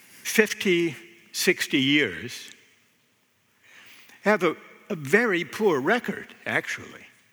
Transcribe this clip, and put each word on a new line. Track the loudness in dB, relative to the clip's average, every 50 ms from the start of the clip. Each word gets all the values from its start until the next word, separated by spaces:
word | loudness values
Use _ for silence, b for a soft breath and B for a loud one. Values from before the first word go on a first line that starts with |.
| -20 -20 -20 -12 -8
fifty, | -2 2 2 2 2 0 -2 0 2 2 2 2 0 -4 -8 -16 -20 -20 _ _ _
sixty | -6 -2 0 0 0 0 -2 -2 0 0
years | 2 4 4 2 2 0 -2 -6 -10 -12 -12 -14 -16 -18 -20 _ _ _ _ _ _ _ _ _ _ _ _ _ _ _ _ _ _ _ _ _ B B B B B B B B B B B B B
have | 2 2 4 2
a, | 0 0 -2 -10 -20 -20 -16 -10 -8
a | -8
very | -8 -4 2 2 4 4 4 0 0 -2
poor | -4 -4 0 2 2 4 4
record, | 2 2 0 0 0 -4 -8 -8 -10 -16 -18 -12 -6
actually. | -2 -2 -2 -2 -4 -8 -10 -10 -16 -18 -20 -20 -20 _ _ _ _